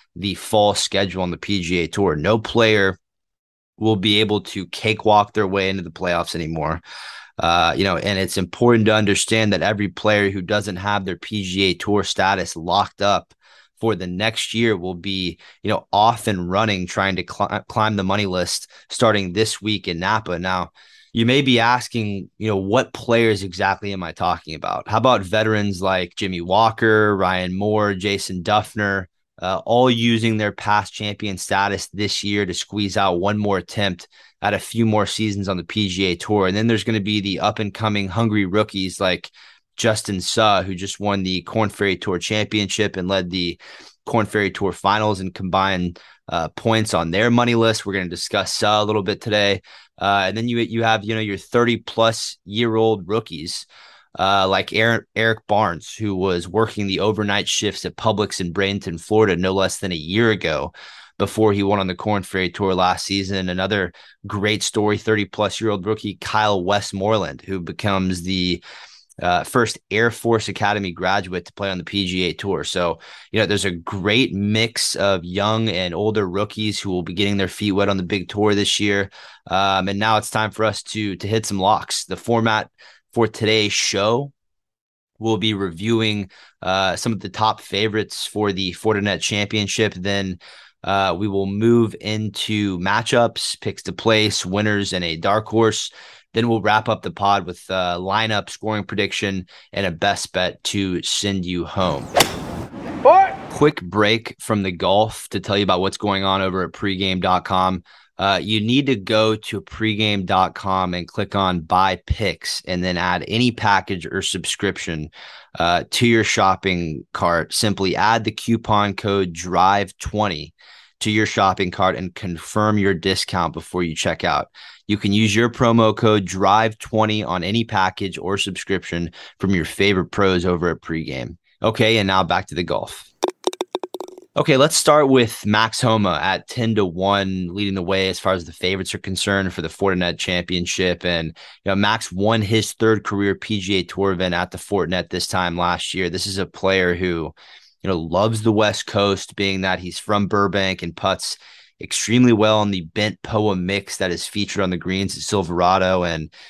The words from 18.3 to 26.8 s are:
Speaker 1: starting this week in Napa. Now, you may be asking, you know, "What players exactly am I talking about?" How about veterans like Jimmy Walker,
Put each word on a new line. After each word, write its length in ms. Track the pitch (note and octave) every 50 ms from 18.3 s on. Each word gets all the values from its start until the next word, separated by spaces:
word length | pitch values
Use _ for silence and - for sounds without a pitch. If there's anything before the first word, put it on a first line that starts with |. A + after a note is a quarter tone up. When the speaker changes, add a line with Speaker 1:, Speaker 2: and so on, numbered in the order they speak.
| F#2 F2+ F2 E2+ - - - - - - - _
Speaker 1:
starting 420 | - - A#2+ A2+ G#2 G#2 G2 F2+ F2
this 300 | G#2 A2 G#2+ - - -
week 240 | G#2+ G#2+ F#2 -
in 140 | - E2+ E2
Napa. 360 | F2+ G2 A2 G#2+ G#2+ - F2 E2+
Now, 320 | F2+ F#2 F#2 F#2 F2+ - _ _ _ _ _ - _ _ -
you 120 | A2+ A2+
may 180 | A#2 B2+ C#3+ C#3
be 180 | C3 B2 A#2
asking, 680 | A2+ A#2+ B2 B2+ A#2 - - A#2+ A2 G#2 G2+ G2 - - _ -
you 100 | G#2+ A2
know, 80 | G#2
"What 360 | G2 F#2+ F#2+ G#2 C3 B2+ - -
players 520 | - - - A#2 A#2 A#2 A2+ G#2+ F#2+ G2
exactly 480 | F#2+ F2 F#2+ G2+ F#2+ G2 - - G2+ G2
am 100 | F#2+ F2+
I 80 | E2
talking 460 | E2 - F#2+ F2+ E2+ E2 - D#2 D#2
about?" 320 | D2+ - G1+ - - - -
How 100 | G#2 A2+
about 240 | A2 C3 B2 G#2+ G2
veterans 580 | F#2 F#2+ G#2+ A2 A2 A2 G#2 G2+ G2+ G2 F2
like 360 | F#2+ F#2+ F#2+ F#2 F2+ F2 -
Jimmy 240 | - G#2+ F#2+ F#2 F2
Walker, 760 | E2+ F2+ F#2 G#2 A2+ A2+ A2 -